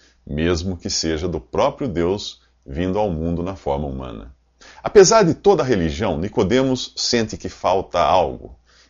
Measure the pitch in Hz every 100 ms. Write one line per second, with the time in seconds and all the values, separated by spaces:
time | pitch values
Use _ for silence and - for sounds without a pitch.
0 | _ _ - 71 85 87 92 87 101 -
1 | 82 80 90 80 - - 135 139 143 85
2 | 85 104 - - _ _ - 69 90 98
3 | 107 80 82 85 87 90 71 69 73 67
4 | 64 55 52 - _ _ - - - 214
5 | 185 226 180 - 202 180 131 104 82 71
6 | 104 76 98 123 95 123 135 127 - -
7 | - 120 107 87 90 - 95 95 - 87
8 | 76 92 78 60 53 - _ _